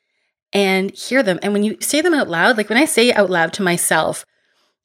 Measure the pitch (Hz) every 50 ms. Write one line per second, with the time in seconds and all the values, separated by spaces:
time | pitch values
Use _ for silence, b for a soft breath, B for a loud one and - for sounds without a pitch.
0 | _ _ _ _ _ _ _ _ _ _ - 202 202 190 190 190 190 202 - -
1 | - - 247 269 247 196 175 - - 202 208 202 208 214 - - - - - 302
2 | 311 359 320 269 214 - 170 165 180 220 254 214 208 - 220 240 311 - - 226
3 | 233 247 - 214 202 180 185 170 165 165 - - 196 175 175 170 - - 180 160
4 | 160 165 156 - - _ _ _ _ _ _ _ _ _ _ _